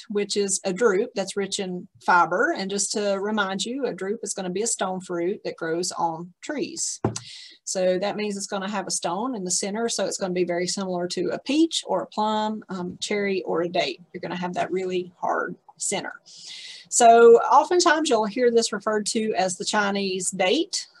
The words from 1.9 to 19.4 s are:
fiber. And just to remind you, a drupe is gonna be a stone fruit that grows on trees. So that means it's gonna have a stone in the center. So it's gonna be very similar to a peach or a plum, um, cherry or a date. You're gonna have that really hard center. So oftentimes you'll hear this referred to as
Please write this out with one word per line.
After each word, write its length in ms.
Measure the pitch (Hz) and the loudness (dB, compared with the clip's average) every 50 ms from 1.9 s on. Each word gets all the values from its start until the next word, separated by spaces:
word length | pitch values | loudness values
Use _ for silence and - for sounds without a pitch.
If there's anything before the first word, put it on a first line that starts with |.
| _ - - | _ -6 0
fiber. 520 | - 180 175 170 165 175 202 262 330 330 226 | 4 4 4 4 4 2 0 0 0 0 -2
And 140 | 190 190 | -4 -4
just 200 | 196 202 - - - | -4 -4 -4 -4 -4
to 260 | 214 208 202 196 196 | -2 -2 -2 -2 -2
remind 440 | 196 208 220 208 196 190 190 190 185 | -2 -2 -2 -2 -2 -2 -4 -4 -6
you, 220 | 226 247 285 262 | -6 -4 -4 -4
a 80 | 202 175 | -4 -4
drupe 280 | 180 190 196 220 - - | -6 -6 -6 -6 -6 -6
is 100 | 196 - | -8 -8
gonna 160 | 202 190 180 | -6 -6 -6
be 140 | 180 196 226 | -4 -4 -4
a 40 | 226 | -4
stone 340 | - - 208 190 185 185 | -4 -4 -4 -4 -4 -6
fruit 380 | 185 - 180 170 170 180 214 - - | -8 -6 -4 -4 -2 -2 -4 -4 -8
that 140 | 180 - - | -10 -8 -6
grows 340 | 175 160 160 170 180 180 | -6 -4 -4 -2 -4 -4
on 420 | - - 175 165 160 160 175 180 - _ | -4 -4 -4 -4 -4 -6 -10 -14 -16 _
trees. 580 | - - 302 262 175 - - - - - - - - - 117 - - - - - - - - - _ | -12 -8 -6 -6 -6 -6 -6 -8 -8 -8 -6 -4 -6 -6 -6 -6 -12 -14 -16 -18 -18 -20 -20 -16 _
So 360 | - - 190 185 185 185 180 | -8 -4 0 0 0 0 0
that 160 | 196 202 196 | -2 -4 -4
means 220 | 208 208 208 202 202 | -4 -4 -6 -6 -6
it's 100 | 196 - | -8 -6
gonna 240 | 214 196 185 202 | -6 -6 -6 -4
have 160 | 208 196 185 185 | -6 -6 -6 -4
a 40 | |
stone 440 | - - - 175 170 196 233 269 254 | -6 -4 -4 -4 -4 -4 -4 -4 -6
in 80 | 208 180 | -6 -4
the 80 | 180 | -4
center. 360 | 175 - - 196 196 226 233 226 | -2 -2 -2 -4 -4 -4 -4 -4
So 180 | - - 196 | -2 -2 -4
it's 120 | 170 - - | -4 -4 -4
gonna 160 | 196 185 175 | -4 -4 -2
be 120 | 185 180 | -2 -2
very 200 | 175 175 175 180 | 0 0 -2 -2
similar 420 | 180 - 202 196 185 180 175 175 175 | -4 -4 -4 -4 -4 -4 -4 -4 -4
to 200 | - 185 180 170 | -4 -4 -4 -4
a 100 | - - | -4 -6
peach 440 | - - 269 311 330 330 - - - | -4 -2 2 2 2 2 2 -4 -4
or 160 | - 190 175 | -2 -4 -4
a 60 | - - | -4 -4
plum, 560 | - 220 214 220 214 214 214 214 214 214 - - | -4 -2 0 0 0 0 -2 -2 -4 -6 -8 -10
um, 280 | 190 185 180 180 180 - | -8 -6 -6 -8 -8 -8
cherry 440 | - - 208 208 202 196 190 185 - | -6 -4 -2 -2 0 0 -2 -2 -2
or 180 | - 139 160 | -2 -2 -2
a 80 | 175 180 | -2 0
date. 320 | 180 175 151 135 120 - - _ | 0 0 -2 -2 -4 -8 -14 _
You're 100 | - 175 | -14 -12
gonna 140 | - - - | -8 -8 -6
have 200 | 180 175 180 175 | -6 -6 -4 -4
that 160 | 143 151 - | -4 -4 -2
really 420 | 170 190 185 185 185 180 180 180 - _ | -2 -4 -2 -2 -4 -4 -6 -6 -10 _
hard 380 | 165 - - - - - 175 - _ - _ _ | -4 -2 -2 -2 -2 -4 -8 -12 _ -20 _ _
center. 360 | - - 208 185 - - - - _ - - - - - - - - - - - - - | -6 -4 -4 -4 -4 -6 -12 -14 _ -20 -20 -20 -18 -18 -16 -16 -16 -16 -18 -18 -12 -4
So 460 | - - 240 233 233 233 233 233 233 233 | 2 6 8 10 10 12 12 12 12 10
oftentimes 720 | - - 233 277 302 - 359 359 339 339 302 320 311 311 | 10 8 6 6 6 6 4 4 6 6 4 4 4 2
you'll 160 | 247 214 220 | 2 2 2
hear 240 | 202 202 254 247 240 | 0 0 2 2 4
this 220 | 233 226 220 - | 4 4 2 2
referred 340 | 220 196 - 220 214 214 208 - | -2 -2 -2 0 0 0 0 0
to 260 | - 226 220 214 214 | -2 0 0 0 0
as 240 | - | 0